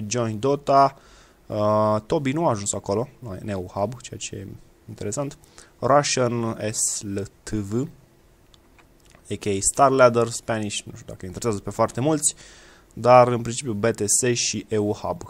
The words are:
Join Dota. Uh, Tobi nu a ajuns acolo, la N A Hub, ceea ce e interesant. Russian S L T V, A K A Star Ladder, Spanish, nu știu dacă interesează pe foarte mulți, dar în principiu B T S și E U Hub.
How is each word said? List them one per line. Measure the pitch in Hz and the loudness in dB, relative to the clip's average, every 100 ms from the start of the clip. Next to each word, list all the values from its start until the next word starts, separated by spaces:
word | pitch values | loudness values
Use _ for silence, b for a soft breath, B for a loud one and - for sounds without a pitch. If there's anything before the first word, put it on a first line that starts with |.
| 107 | -2
Join | 120 113 107 | -4 -4 -2
Dota. | 131 139 - 139 139 - B B B B - | -2 -2 2 4 4 2 B B B B -8
Uh, | 107 104 107 107 107 - | -2 2 2 2 0 0
Tobi | 165 135 | -2 0
nu | 147 170 | 0 0
a | |
ajuns | 107 101 | 0 -4
acolo, | 101 - 101 127 - | -6 -4 -4 -4 -10
la | 123 92 | -14 -12
N | 107 | -8
A | 98 90 - | -8 -6 -4
Hub, | 104 127 | -4 -4
ceea | - 104 | -14 -14
ce | - 101 | -12 -12
e | 98 113 - _ - | -12 -16 -20 _ -20
interesant. | 110 104 120 139 - B B B _ | -10 -8 -6 -8 -10 B B B _
Russian | 120 143 143 - 123 120 113 110 107 | 2 4 4 0 0 0 -4 -4 -6
S | 107 - - | -4 -4 -4
L | 104 98 98 - | -6 -8 -8 -12
T | - | -8
V, | 107 98 113 139 - _ _ _ _ _ - _ _ - _ _ - - | -6 -4 -4 -4 -8 _ _ _ _ _ -20 _ _ -20 _ _ -20 -12
A | 104 | -6
K | 104 | -2
A | 98 | 0
Star | - - 135 | 0 4 4
Ladder, | 131 123 117 117 | 8 6 6 0
Spanish, | 117 - 113 104 - | -2 -6 -4 -4 -8
nu | - | -10
știu | - - | -16 -16
dacă | 104 92 | -14 -12
interesează | 90 117 101 | -6 -4 -4
pe | 101 | -6
foarte | 98 110 - | 0 0 0
mulți, | 139 156 - - B B B B B | 0 0 0 -4 B B B B B
dar | - 120 123 123 | -2 6 8 8
în | 120 | 4
principiu | 117 120 139 | -4 -6 -6
B | 101 113 | -2 -2
T | 110 101 | 0 0
S | - 123 | 0 2
și | 120 - 110 - | 0 -2 -4 -4
E | 110 | -2
U | 104 | 0
Hub. | 101 92 85 - | -2 -4 -8 -10